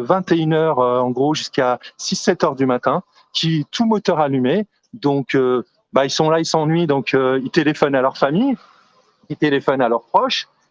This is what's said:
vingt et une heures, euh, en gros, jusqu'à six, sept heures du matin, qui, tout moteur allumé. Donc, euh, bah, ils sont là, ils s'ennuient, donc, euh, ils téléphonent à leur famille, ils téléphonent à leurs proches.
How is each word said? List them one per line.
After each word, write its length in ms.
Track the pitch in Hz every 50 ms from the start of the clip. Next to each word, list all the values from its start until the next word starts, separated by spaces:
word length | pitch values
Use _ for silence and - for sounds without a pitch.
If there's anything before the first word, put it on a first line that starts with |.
| 120
vingt 240 | 123 180 190 185 -
et 60 | 165 165
une 140 | 160 156 160
heures, 240 | 156 160 160 147 131
euh, 220 | 123 123 123 127
en 100 | 127 127
gros, 240 | 123 127 139 151 151
jusqu'à 440 | - - - - 143 127 123 123 - - - - -
six, 180 | - - 190
sept 280 | - - 208 180 - 180
heures 120 | 156 135
du 100 | 131 135
matin, 360 | 127 123 123 - 127 139 180 - _ _ _ _ _ -
qui, 320 | - - 160 165 151 139 -
tout 140 | - - 233
moteur 360 | 226 220 196 - 196 175 151
allumé. 460 | 151 139 139 131 123 127 160 208 208 - _ _ _ _ -
Donc, 400 | 117 - 143 139 139 127 - -
euh, 280 | 135 127 127 127 120 110 - _ _ _ _
bah, 140 | - 131 139
ils 40 | 135
sont 200 | - - 160 156
là, 80 | 160 165
ils 80 | 165
s'ennuient, 400 | - - 160 151 151 160 170 170
donc, 260 | 147 139 139 123 - -
euh, 260 | 135 131 127 131 131
ils 80 | 127 135
téléphonent 460 | - 170 147 147 151 - 160 143 139
à 40 | 131
leur 160 | 127 131 -
famille, 400 | - 143 139 156 196 262 277 233 - - - _ _ _ _ _ _ _ _ _ _ _ -
ils 80 | 151
téléphonent 460 | - 151 151 139 135 - - 135 135
à 60 | 127 113
leurs 160 | 117 117 -
proches. 420 | _ - 196 247 254 - - - - _ _ _ _